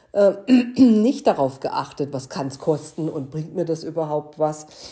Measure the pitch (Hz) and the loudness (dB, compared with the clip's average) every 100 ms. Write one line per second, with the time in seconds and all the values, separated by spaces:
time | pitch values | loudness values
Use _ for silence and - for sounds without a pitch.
0 | _ 202 202 - - 254 240 - 254 220 | _ 2 2 2 4 4 4 4 6 6
1 | 220 285 - 190 135 - - - 135 - | 4 2 0 2 0 -2 -8 -6 -8 -6
2 | 143 139 131 - 135 131 - 147 - - | -6 -6 -10 -8 -8 -6 -2 -2 -4 -8
3 | 160 160 135 156 156 180 165 160 160 160 | -6 -6 -10 -10 -8 -6 -4 -4 -6 -6
4 | 156 151 147 - 151 151 - - - | -4 -4 -6 -4 -4 -2 -14 -20 -20